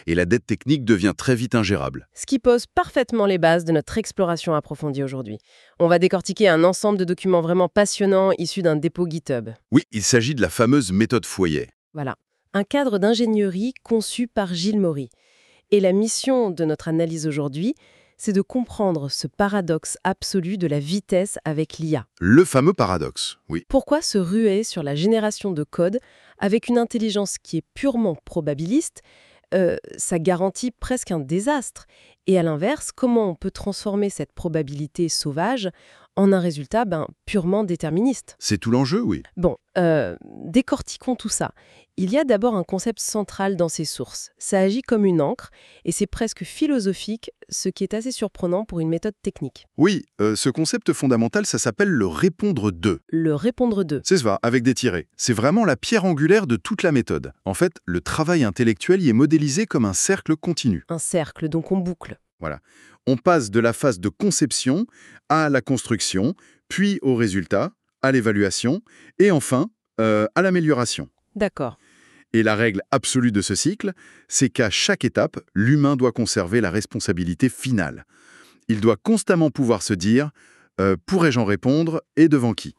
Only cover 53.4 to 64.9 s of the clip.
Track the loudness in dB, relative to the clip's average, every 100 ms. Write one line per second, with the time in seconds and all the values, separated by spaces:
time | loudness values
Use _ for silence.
53.4 | -2 0 -2 0 -2 -4 0 2 2 0
54.4 | 0 2 2 2 0 -2 -6 _ -2 2
55.4 | 2 2 2 0 0 0 2 0 4 4
56.4 | 2 -2 -2 -2 2 2 0 -4 -6 -10
57.4 | -8 -2 -2 -2 -6 -4 -4 -4 0 2
58.4 | 2 2 0 0 2 2 4 4 4 4
59.4 | 2 -2 -2 0 0 0 -2 -2 0 -4
60.4 | -2 -2 0 -2 -4 -8 -4 -4 -4 -6
61.4 | -6 -4 -2 -4 -4 -8 -14 -18 _ _
62.4 | -10 -10 _ _ -20 _ -2 0 4 2
63.4 | 2 2 2 2 0 0 -4 0 0 2
64.4 | 0 0 0 0 -2